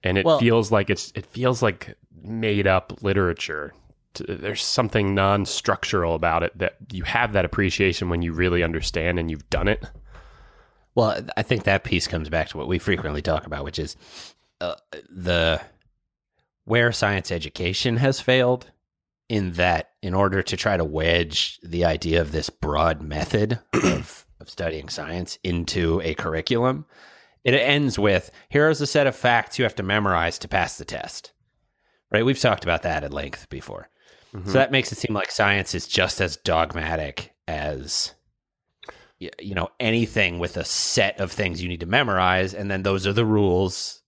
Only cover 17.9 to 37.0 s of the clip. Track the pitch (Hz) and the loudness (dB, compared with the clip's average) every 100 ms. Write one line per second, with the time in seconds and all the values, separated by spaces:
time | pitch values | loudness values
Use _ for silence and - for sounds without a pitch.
17.9 | 117 135 139 - 127 123 127 - _ _ | 2 2 2 2 4 4 0 -4 _ _
18.9 | _ _ _ _ 110 92 85 90 82 - | _ _ _ _ -2 -2 2 2 2 -2
19.9 | _ 98 92 98 95 - 95 - 98 80 | _ -2 2 2 2 -2 -2 0 0 0
20.9 | 78 80 85 82 76 - - 85 85 85 | 0 2 2 2 -2 -4 -6 -8 0 0
21.9 | 76 85 82 78 78 73 _ 76 73 82 | 0 2 2 2 -2 -6 _ -2 2 2
22.9 | 76 76 76 78 107 110 117 _ - - | 0 -4 -6 -2 0 0 -2 _ 0 2
23.9 | 73 - - _ _ - - 85 78 73 | 0 -6 -16 _ _ -20 -8 -6 -6 -10
24.9 | - 73 90 87 - 92 87 82 95 85 | -10 -8 -8 -8 -8 -4 -2 -2 0 2
25.9 | 85 82 76 82 80 - 117 127 139 151 | 2 0 -4 -4 -4 -2 0 0 -2 -8
26.9 | - - - _ _ 127 127 123 143 143 | -20 -20 -20 _ _ 2 2 4 2 2
27.9 | 110 101 92 - - _ 143 151 147 143 | 2 4 4 0 -20 _ 4 4 2 0
28.9 | 156 139 - 123 117 - - 117 - 95 | 2 2 2 4 4 2 0 0 0 0
29.9 | 104 101 87 82 - - 98 82 - 82 | 2 4 2 2 -2 -2 -2 -2 -6 -10
30.9 | - - - - _ _ _ _ _ _ | -10 -10 -12 -16 _ _ _ _ _ _
31.9 | _ _ 107 117 135 123 101 87 82 87 | _ _ 2 2 4 2 2 0 0 0
32.9 | 78 71 71 71 - - 69 - 50 50 | -2 -4 -6 -8 -12 -14 -14 -12 -16 -16
33.9 | _ _ _ _ 104 95 113 135 135 123 | _ _ _ _ -12 0 2 4 2 0
34.9 | 110 - 107 95 - 101 101 92 92 - | -4 -2 -2 -2 0 2 2 0 -6 -2
35.9 | - 90 - 92 - - 82 80 80 78 | 0 0 0 -2 -2 0 2 2 -2 -4
36.9 | 80 | -4